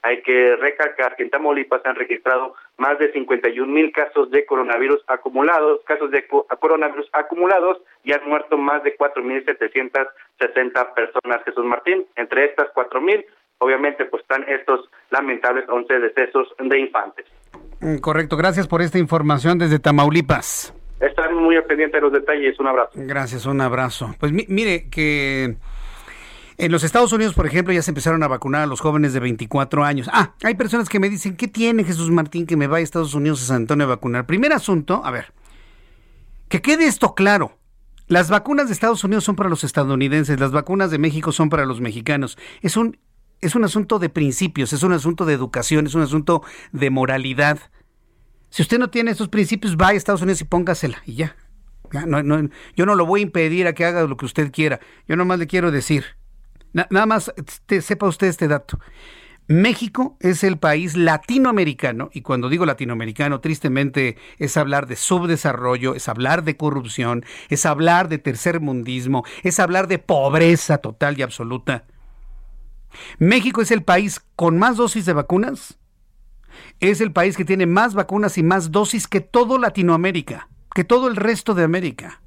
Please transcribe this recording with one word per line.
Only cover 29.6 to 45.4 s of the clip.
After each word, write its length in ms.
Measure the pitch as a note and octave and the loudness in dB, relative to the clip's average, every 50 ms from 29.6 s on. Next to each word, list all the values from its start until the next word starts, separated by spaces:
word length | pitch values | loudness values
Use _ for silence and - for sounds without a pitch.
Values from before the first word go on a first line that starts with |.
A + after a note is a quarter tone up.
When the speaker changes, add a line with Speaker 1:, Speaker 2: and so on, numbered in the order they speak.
| C3+ C3 - C#3+ D3 | 0 0 0 0 2
Speaker 2:
años. 240 | D3 C#3+ C#3 B2 D3 - | 2 0 -2 -4 0 0
Ah, 220 | A3+ F#3 - _ - - | 0 0 0 _ -4 -2
hay 100 | - A3+ | -2 0
personas 360 | F#3 B3+ G3+ G#3+ A#3+ A3 - | 0 -2 0 0 -2 -2 0
que 100 | - G3+ | 0 0
me 100 | F#3+ G3+ | 0 0
dicen, 260 | G#3 F3 - G3+ F#3 | -2 -4 -6 -8 -4
"¿Qué 120 | D#3+ B3 | -4 -6
tiene, 360 | G3+ - A3 A3+ A#3 A#3 A3+ G3 | -6 -2 0 2 2 4 2 2
Jesús 280 | D#3+ F3+ D#3+ E3+ E3 | 0 -2 -2 2 2
Martín, 340 | E3+ E3+ D#3 D3 - E3+ E3+ | 2 2 2 0 -4 -6 -2
que 100 | E3 E3+ | 0 2
me 120 | D3+ C#3+ | 2 2
vaya 140 | C#3 D3+ E3+ | 2 2 0
a 20 | E3 | 0
Estados 320 | - - E3+ D#3+ D3 C#3 | 0 -2 -2 -2 0 -2
Unidos, 260 | D3+ C#3+ D#3 D3+ B2+ | 0 0 0 0 -2
a 60 | B2+ | -2
San 160 | B2 C3 B2 A2+ | -2 0 0 0
Antonio, 220 | A2 D3 D3 C#3+ | 0 0 0 2
a 40 | C3 | 0
vacunar?". 380 | B2 A#2+ - B2 A#2+ B2 B2 | 0 -2 -2 -4 -4 -4 -2
Primer 260 | A#2+ E3 G3 B3+ D4+ D#4 | -2 0 0 2 2 2
asunto, 500 | B3 - - F#3+ D#3+ D3 - F3+ - - | 0 0 0 0 0 2 0 -2 -2 -2
a 60 | C#3 | -4
ver, 240 | B2 A2+ - - _ - - - - - - - - - - _ - _ _ _ - - - - - - - - | -6 -6 -10 -12 _ -20 -20 -20 -20 -20 -20 -20 -20 -20 -20 _ -20 _ _ _ -20 -20 -20 -20 -20 -20 -6 -4
que 120 | - E3+ | -4 -2
quede 240 | - C#4 D#4 D#4+ E4 | 2 2 2 4 4
esto 300 | D4 G3+ - - - - | 2 4 2 0 0 2
claro. 420 | - F#3+ G3+ G#3 G3 D3 G#2 - _ _ _ _ _ _ - - - - | 2 4 4 4 4 2 -2 -6 _ _ _ _ _ _ -20 -20 -20 -2
Las 240 | - F3 F3 F3+ D#3+ | 2 4 4 4 4
vacunas 380 | G#3 G#3 G3+ C4+ D4 C#4+ C#4+ | 2 2 2 2 0 0 2
de 60 | A#3+ G3+ | 0 -2
Estados 300 | - - A3+ A#3 - - | 0 2 0 0 0 0
Unidos 200 | F#3+ G#3 G#3+ - | 0 0 0 0
son 120 | - G3 | 0 -2
para 140 | E3 G3+ F#3 | 0 0 0
los 140 | E3 D3 - | 0 -2 -4
estadounidenses, 760 | C#3 - D3+ C#3+ C3+ C#3 B2+ C#3 C3+ C#3+ D#3 D3+ B2+ D3+ C3 | -4 0 0 0 2 2 0 2 2 2 0 2 0 0 0
las 120 | C#3 C3+ | 0 0
vacunas 400 | C3 D3 D3 - F#3 G3 F#3+ F3 | 0 -2 -2 0 -2 0 0 0
de 80 | D#3+ D3 | 0 0
México 320 | D3+ E3 D3 D#3 D#3 E3+ | 0 0 0 -2 -2 -2
son 180 | - - D#3+ D3+ | 0 2 2 2
para 160 | D#3+ D3+ C#3 | 2 0 0
los 160 | C3 B2+ A2+ | -2 -2 -4
mexicanos. 560 | B2 A#2 G#2 A#2+ A2+ D#3 D3 C#3+ C3+ A#2+ - - - - - - | -6 -6 -6 -6 -4 -2 -2 -2 -2 -6 -8 -14 -20 -20 -18 -6
Es 160 | - F3+ - | -6 -2 0
un, 220 | G#3+ A#3 A3+ - _ _ _ _ _ _ _ _ _ | 0 0 -2 -4 _ _ _ _ _ _ _ _ _
es 160 | - E3 - | -6 -2 0
un 80 | A#3 A3 | 2 0
asunto 340 | F#3 - G#3+ G3+ - A#3 | 2 0 -2 0 0 0
de 120 | G#3 F3 D#3 | 0 0 -2
principios, 640 | - E3 D3+ C#3 B2 - F#3 F3 - D3 C3 A#2 | -2 0 0 0 0 -2 -4 -4 -2 -4 -4 -2
es 120 | D#3 C3+ D3+ | -2 0 0
un 100 | F#3 F3+ | 0 0
asunto 320 | D#3+ B2+ E3 E3+ - F#3 | 0 0 -2 -2 -2 0
de 80 | D#3+ D3 | 0 0
educación, 540 | C3 | 0